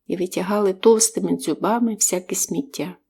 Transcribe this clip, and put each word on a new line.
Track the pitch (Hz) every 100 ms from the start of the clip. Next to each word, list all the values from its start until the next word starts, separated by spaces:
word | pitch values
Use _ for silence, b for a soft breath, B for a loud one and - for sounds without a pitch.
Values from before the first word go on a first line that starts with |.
| -
і | 175
витягали | 185 - 185 208 202
товстими | 190 226 220 220 - 185 170
дзюбами | - 151 175 233 233
всяке | 208 - 180 185
сміття. | 180 - 170 - - 151 175 _